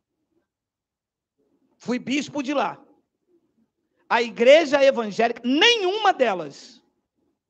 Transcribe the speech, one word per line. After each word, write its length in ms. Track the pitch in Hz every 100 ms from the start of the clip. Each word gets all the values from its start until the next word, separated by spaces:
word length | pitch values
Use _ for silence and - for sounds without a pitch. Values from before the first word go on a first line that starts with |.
| _ _ _ _ _ _ _ _ _ _ _ _ _ _ _ _ _ _
Fui 180 | - 247
bispo 460 | - 285 - 294
de 100 | 254
lá. 320 | 277 190 143 _ _ _ _ _ _ _ _ _ _ _ _ -
A 120 | 226
igreja 640 | 240 185 240 302 294 285
evangélica, 580 | 269 233 214 185 233 233
nenhuma 680 | 240 285 466 466 359 427 415
delas 720 | 302 233 185 147 - - - _ _ _ _ _ _